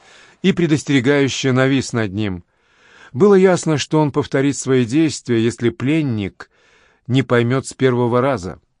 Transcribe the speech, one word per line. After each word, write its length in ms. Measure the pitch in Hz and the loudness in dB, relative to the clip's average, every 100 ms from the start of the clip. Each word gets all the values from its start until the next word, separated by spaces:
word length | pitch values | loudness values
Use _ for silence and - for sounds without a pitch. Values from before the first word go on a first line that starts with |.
| _ - - _ | _ -20 -20 _
и 120 | 190 | -2
предостерегающе 1000 | 180 170 147 - 139 120 143 139 - 131 | 0 2 0 0 0 2 2 0 -2 0
навис 420 | 127 131 135 - | 2 2 0 -2
над 200 | 120 107 | -4 -4
ним. 300 | 98 104 90 - _ _ _ _ - - | -4 -6 -6 -12 _ _ _ _ -20 -10
Было 220 | 123 208 196 | 0 4 6
ясно, 420 | 190 175 165 147 | 4 2 0 -2
что 220 | - 156 | 0 0
он 120 | 151 | 0
повторит 460 | 143 127 143 139 131 | -2 -2 -2 -2 -2
свои 280 | 131 131 113 | 0 0 2
действия, 580 | 143 160 - - 117 | 0 0 -2 -4 0
если 260 | 113 - 117 | 0 0 -4
пленник 800 | - 127 160 143 110 95 - - _ _ _ _ _ - | -2 -2 -2 -2 -4 -6 -10 -20 _ _ _ _ _ -4
не 160 | 131 | -2
поймёт 440 | 127 120 120 135 - | 2 2 2 -2 -4
с 60 | |
первого 480 | - 131 120 120 123 | -2 0 2 0 0
раза. 380 | 135 120 87 - _ _ | 0 -2 -6 -14 _ _